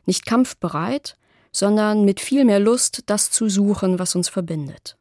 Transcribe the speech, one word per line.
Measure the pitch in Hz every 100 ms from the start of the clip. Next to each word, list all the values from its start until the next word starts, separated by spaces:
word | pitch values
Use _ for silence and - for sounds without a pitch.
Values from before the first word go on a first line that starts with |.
| -
Nicht | 185 -
kampfbereit, | 233 254 - 170 147 185 277 - - _ _ _
sondern | - 202 214 214 214
mit | 202 196
viel | - 269 254
mehr | 202
Lust, | 202 247 - - -
das | 208 -
zu | - 220
suchen, | 196 202 196 190 185
was | 180 180
uns | 175
verbindet. | - 170 160 143 - - -